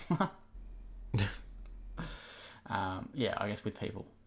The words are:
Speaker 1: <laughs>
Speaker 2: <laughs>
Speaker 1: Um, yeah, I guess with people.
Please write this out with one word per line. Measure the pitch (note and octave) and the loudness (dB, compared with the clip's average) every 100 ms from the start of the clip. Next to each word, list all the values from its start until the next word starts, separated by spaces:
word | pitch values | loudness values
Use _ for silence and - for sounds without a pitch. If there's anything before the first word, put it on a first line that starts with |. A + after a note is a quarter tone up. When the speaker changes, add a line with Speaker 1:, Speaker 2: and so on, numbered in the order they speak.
| - | 4
Speaker 1:
<laughs> | E3+ F#3+ - - - - - - - - | 6 6 2 -12 -10 -8 -10 -10 -10 0
Speaker 2:
<laughs> | G#2 G2 - - - - - - - E3 - - - - - - | 4 4 2 -10 -10 -10 -10 -8 -6 -6 -6 -10 -12 -14 -12 -2
Speaker 1:
Um, | G2+ F#2 F#2 - | 2 2 0 -2
yeah, | C3+ A2 - | 2 4 4
I | G#2 | 2
guess | G#2 G#2+ | 2 0
with | - | 0
people. | G2+ G#2 - - | -2 -2 -6 -12